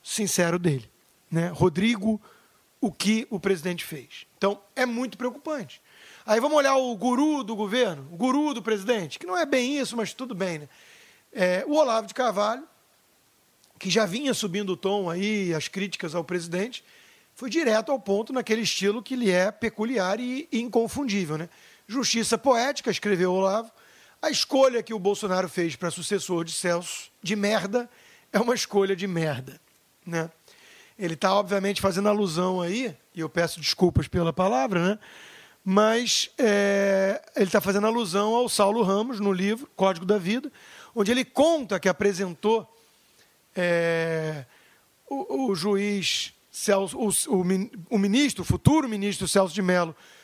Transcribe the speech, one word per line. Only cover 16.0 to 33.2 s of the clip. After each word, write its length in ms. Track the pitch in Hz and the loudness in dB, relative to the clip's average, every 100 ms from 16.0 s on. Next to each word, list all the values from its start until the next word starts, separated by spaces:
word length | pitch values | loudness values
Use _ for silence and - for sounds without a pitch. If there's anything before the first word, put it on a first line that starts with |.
| 160 165 | -6 -6
ao 80 | |
presidente, 580 | 165 180 170 175 220 240 _ - - _ _ - | -4 -6 -4 -4 -4 -8 _ -20 -20 _ _ -12
foi 140 | 254 | -4
direto 420 | 311 285 214 220 | 0 2 2 0
ao 80 | 269 | -4
ponto 320 | 196 196 226 | 0 -2 -2
naquele 300 | 254 214 220 | -4 0 0
estilo 420 | 214 - 196 220 | 0 0 0 -2
que 140 | 214 262 | -4 -2
lhe 120 | 220 | 2
é 220 | 180 190 | 4 2
peculiar 640 | 208 226 - 226 254 185 214 | 0 -6 -4 -2 0 0 -2
e 300 | 247 254 - | -4 -6 -4
inconfundível, 880 | 233 240 233 226 - 277 196 165 151 | -4 0 0 0 -2 -2 -2 -2 -4
né? 120 | 170 _ - - - | -8 _ -20 -20 -10
Justiça 520 | 240 233 226 220 233 | -4 -2 0 0 0
poética, 520 | 277 240 254 285 - | 2 2 2 -2 -4
escreveu 440 | 190 208 185 185 | -2 0 2 2
Olavo, 360 | 185 190 208 226 _ - - - - | 2 2 0 -4 _ -20 -20 -20 -6
a 80 | 320 | -4
escolha 540 | 285 - 262 269 240 | -2 0 4 4 4
que 100 | - | -4
o 60 | 220 | -2
Bolsonaro 480 | 185 202 208 185 185 | -2 0 0 0 -2
fez 300 | - 170 135 | -2 -2 -2
pra 120 | 175 | -6
sucessor 540 | 165 165 196 - 175 | -6 -4 -4 -2 -4
de 80 | 165 | -4
Celso, 580 | - 180 170 175 - - _ | -4 -2 -2 -4 -12 -14 _
de 140 | 160 208 | -6 -2
merda, 520 | 202 214 190 240 240 _ - - _ | 0 0 0 -4 -4 _ -20 -20 _
é 60 | 202 | 0
uma 140 | 240 | 2
escolha 400 | 254 - 208 196 | 0 0 0 2
de 140 | 190 196 | 0 -2
merda, 540 | 170 160 123 131 - _ _ _ _ - | -2 -2 -4 -8 -16 _ _ _ _ -6
né? 240 | 165 165 _ _ - - - - - | -4 -4 _ _ -20 -20 -20 -20 -8
Ele 180 | 180 160 | -6 0
tá, 180 | 190 | 2
obviamente, 460 | 196 190 196 196 202 | 2 2 0 0 0
fazendo 300 | 196 180 202 | 0 2 2
alusão 500 | 208 196 156 185 185 | 2 0 0 0 0
aí, 340 | 175 214 254 143 _ | -2 -2 -4 -8 _
e 60 | - | -8